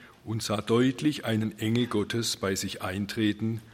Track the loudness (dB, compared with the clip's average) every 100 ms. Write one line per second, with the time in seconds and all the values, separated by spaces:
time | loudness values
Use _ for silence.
0 | -20 -14 -8 -4 -2 -2 2 4 4 2
1 | 0 0 0 0 0 -2 0 2 2 0
2 | 0 0 -2 -2 -2 -2 -4 -6 -6 -4
3 | -4 2 2 2 -2 -4 -8